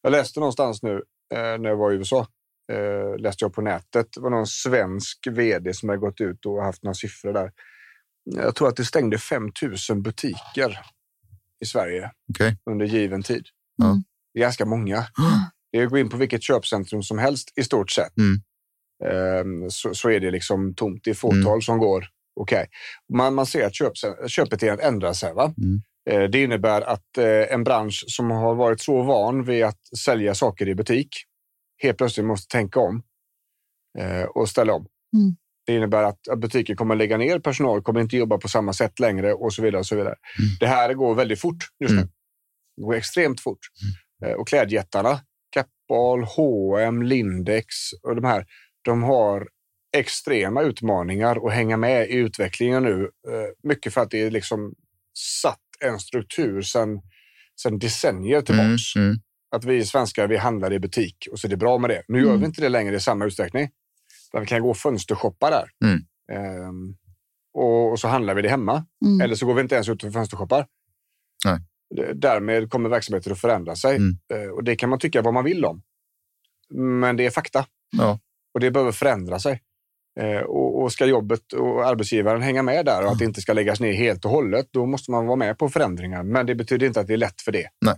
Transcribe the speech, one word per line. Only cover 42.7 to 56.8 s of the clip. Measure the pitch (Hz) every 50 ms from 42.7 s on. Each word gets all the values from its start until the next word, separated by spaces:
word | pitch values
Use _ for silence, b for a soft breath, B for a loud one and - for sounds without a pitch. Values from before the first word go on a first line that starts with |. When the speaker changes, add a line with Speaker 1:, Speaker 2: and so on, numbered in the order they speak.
| _
Speaker 1:
Det | - 104
går | 104 117
extremt | 113 110 - - 175 170 147 131 -
fort. | - 131 107 - - - B B 98 101 95 B B B _ _ -
Speaker 2:
Mm. | - -
Speaker 1:
Eh, | -
och | 113 -
klädjättarna, | - 147 120 101 110 107 95 - - 101 101 120 143 135 - _ _ _ _ _ -
Kappahl, | 139 131 - _ _ _ _ 131 117 120 123 123 123 120
H | 107 - - 160 143 120 104 95 95 98
och | 104
M, | 110 113 117 117 120
Lindex | 123 135 127 113 98 92 92 90 87 107 113 110 - - - - - - - _
och | 127 117
de | 120 120
här, | 127 117 98 92 b b b b b b _ _
de | 123 120 117 117
har | 127 135 123 110 104 101 101 101 - _ _ _ _ _ _ _ _ -
extrema | 143 127 - - - - 151 143 110 95 95 110 139 156
utmaningar | 147 117 - 120 113 101 90 87 87 95 101 110 120 120 117 113
att | 113 104
hänga | 123 117 110 113
med | 110 110 120 131 123 113 98
i | 123
utvecklingen | 123 120 110 - - 101 90 - - 117 123 127 131 127
nu. | 120 98 92 98
Eh, | 92 - _ _ - 117 113 110 101 - _ - 143
mycket | 147 - - - -
för | 131
att | 117 104
det | - 110 107
är | 110
liksom | 110 107 - - 113 107 104 101 - _ _ _ _ _ _ _ _ - - - - - -
satt | 147 - - _ _ - _
en | 151 131 113 101
struktur | 92 - - 123 101 - - - 160 117 98 98 95
sedan, | - - 120